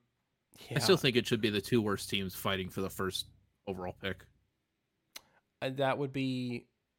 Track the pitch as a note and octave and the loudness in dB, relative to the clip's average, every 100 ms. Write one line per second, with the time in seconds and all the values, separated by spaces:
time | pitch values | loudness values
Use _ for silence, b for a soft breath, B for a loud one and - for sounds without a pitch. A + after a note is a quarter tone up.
0 | _ _ _ _ _ - - C3 - F3+ | _ _ _ _ _ -20 -6 0 6 6
1 | C#3 A#2 G#2+ A#2 A2 G#2 - A#2+ G#2 F#2+ | 6 2 2 2 2 0 2 2 2 -2
2 | - G2+ F#2+ - G#2 F#2+ F#2 - F#2+ - | -2 -4 -4 -4 -2 -2 -2 -4 -6 -2
3 | F#2+ - - - _ _ - F#2 F2+ - | -4 -4 -10 -18 _ _ -8 -6 -6 -6
4 | G2 F#2 - _ _ _ _ _ _ _ | -8 -8 -12 _ _ _ _ _ _ _
5 | _ - - _ _ _ C3+ C3+ C3+ B2 | _ -20 -20 _ _ _ -6 0 2 2
6 | C#3 C3+ C3 B2+ B2 A#2 - _ _ | -2 -2 -2 -2 -4 -6 -8 _ _